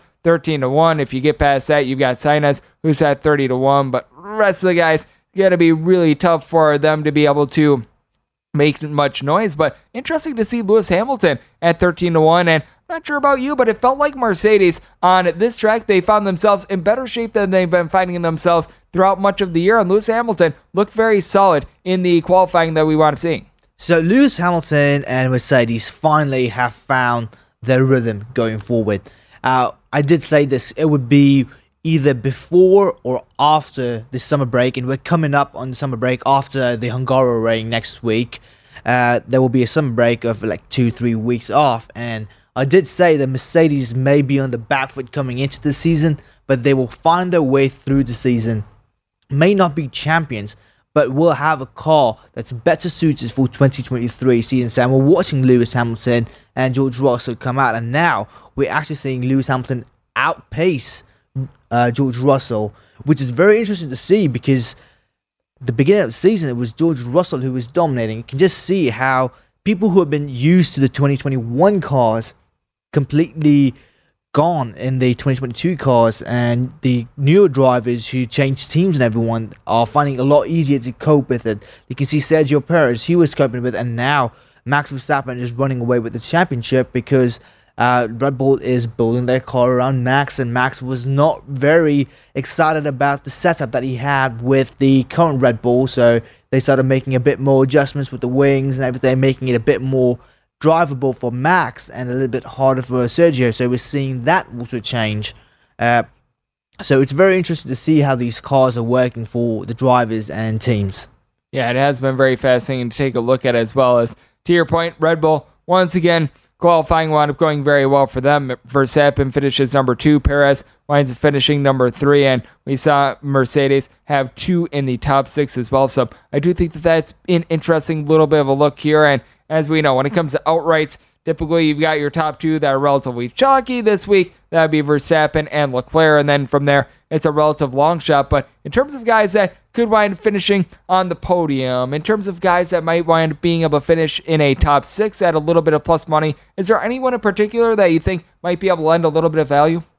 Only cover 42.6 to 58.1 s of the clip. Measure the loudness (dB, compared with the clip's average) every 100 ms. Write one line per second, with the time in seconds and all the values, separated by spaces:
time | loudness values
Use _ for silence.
42.6 | 2 2 2 0 2 2 0 -4 -2 2
43.6 | 2 2 -2 -2 2 2 2 0 -2 -4
44.6 | -4 -4 -4 -8 -10 -6 -6 -4 -6 -4
45.6 | -6 -2 0 2 0 -2 -8 _ -4 -2
46.6 | 2 0 -2 -2 0 0 2 0 2 2
47.6 | 0 -2 -2 -2 -2 -2 -2 0 -2 -4
48.6 | -6 _ _ _ _ _ -6 0 2 2
49.6 | 0 -2 -8 -6 -2 -2 -2 -8 -10 -14
50.6 | _ _ _ 0 0 2 2 2 0 -2
51.6 | -6 -8 0 4 2 0 _ -14 -12 -4
52.6 | -2 0 -2 -2 0 0 -4 -2 -2 2
53.6 | 0 0 -6 -6 -6 -2 2 2 2 -2
54.6 | -2 0 2 4 4 4 2 0 4 4
55.6 | 2 0 -2 -4 -2 -2 -2 -10 _ -4
56.6 | -2 0 -2 0 0 0 -4 -8 -6 -2
57.6 | 0 -2 -4 -2 0